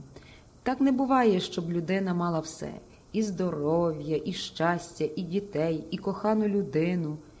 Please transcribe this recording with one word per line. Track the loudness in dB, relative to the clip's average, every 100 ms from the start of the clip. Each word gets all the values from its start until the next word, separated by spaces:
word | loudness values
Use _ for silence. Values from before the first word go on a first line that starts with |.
| -12 -20 -20 -20 -20 -8
Так | -4 2
не | 4
буває, | 4 4 4 6 4
щоб | 0 -4 -2
людина | -2 0 0 0
мала | 0 0 0
все. | -2 -6 -8 -10 -16 -20 -6
І | -2
здоров'я, | -2 0 -2 0 2 2 2 0 -2 -2
і | -2
щастя, | -6 -8 0 0 0 -4 -4 -4 -2
і |
дітей, | -4 -4 -2 0 0 0 -4
і | -6
кохану | -4 -2 2 2 2
людину, | 0 0 0 2 0 -2 -6 -12 -20